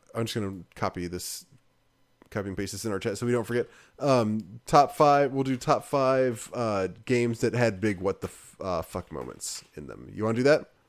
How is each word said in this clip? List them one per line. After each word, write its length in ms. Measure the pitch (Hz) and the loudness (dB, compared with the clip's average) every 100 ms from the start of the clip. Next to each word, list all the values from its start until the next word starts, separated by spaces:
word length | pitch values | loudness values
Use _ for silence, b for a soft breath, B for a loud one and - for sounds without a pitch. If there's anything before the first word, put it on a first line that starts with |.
| _ | _
I'm 100 | 110 117 | -6 -4
just 80 | |
gonna 280 | 117 101 95 - | -4 -6 -8 -14
copy 320 | - 98 90 87 | -6 -6 -4 -6
this, 400 | 87 - - - - _ _ _ _ _ _ _ | -8 -10 -12 -16 -20 _ _ _ _ _ _ _
copy 180 | 110 98 | -8 -6
and 80 | 95 | -6
paste 160 | 98 | -6
this 120 | 98 | -6
in 80 | 113 | -4
our 60 | 98 | -4
chat 200 | 117 101 | -4 -2
so 80 | 120 | 0
we 60 | |
don't 120 | 120 | 0
forget. 240 | 110 120 110 b b - | 0 -2 -2 b b -4
Um, 600 | 143 127 107 110 92 117 - | 2 4 2 -2 -6 -16 4
top 300 | 151 139 - | 6 6 6
five, 360 | 147 143 135 | 6 6 4
we'll 120 | 135 | 0
do 120 | 135 123 | -2 -2
top 280 | 156 120 | 0 0
five, 640 | - 143 131 131 127 113 - | 2 2 2 4 2 0 -8
uh, 360 | 123 113 98 95 87 | -4 0 0 -2 -4
games 360 | - 120 120 117 | -2 2 2 0
that 140 | 120 | 0
had 260 | 117 117 92 | 2 2 2
big 200 | 107 92 | 0 0
what 200 | 95 95 | -2 -4
the 80 | - | -8
f-, 280 | - - - | -12 -20 -10
uh, 220 | 95 85 | -4 -4
fuck 300 | - 92 - | -4 -8 -8
moments 500 | 73 62 - - - - - | -10 -10 -10 -10 -10 -14 -16
in 100 | 67 | -14
them. 240 | 52 64 | -14 -14
You 120 | 98 | -4
wanna 120 | 110 113 | -2 2
do 60 | |
that? 260 | 135 151 - _ | 4 2 0 _